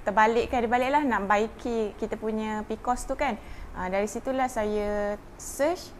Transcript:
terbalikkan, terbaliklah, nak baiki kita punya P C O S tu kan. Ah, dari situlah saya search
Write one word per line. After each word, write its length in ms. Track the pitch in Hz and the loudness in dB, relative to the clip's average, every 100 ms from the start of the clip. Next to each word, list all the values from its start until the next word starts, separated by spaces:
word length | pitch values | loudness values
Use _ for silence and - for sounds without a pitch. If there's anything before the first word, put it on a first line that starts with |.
terbalikkan, 640 | - 202 214 233 - 254 | 2 6 6 6 2 2
terbaliklah, 400 | 226 247 254 294 | 2 2 4 4
nak 240 | 285 214 196 | 4 0 4
baiki 640 | 208 220 - 247 226 214 202 | 4 4 -2 -4 -2 -2 -2
kita 160 | 214 220 | -6 -4
punya 480 | 220 220 220 214 | -2 -2 -2 -4
P 160 | 208 220 | -4 -6
C 80 | - | -2
O 80 | 247 | -2
S 80 | |
tu 80 | - 262 | -2 -2
kan. 160 | 285 208 - - - | 0 -2 -8 -12 -12
Ah, 160 | - 185 | -6 -2
dari 240 | 190 214 | 0 0
situlah 400 | 240 247 262 247 | -2 -4 0 0
saya 640 | 233 214 208 208 208 208 208 - - | 0 0 0 0 -2 -2 -4 -10 -14
search 560 | - - 285 359 - - | -12 0 0 0 -6 -16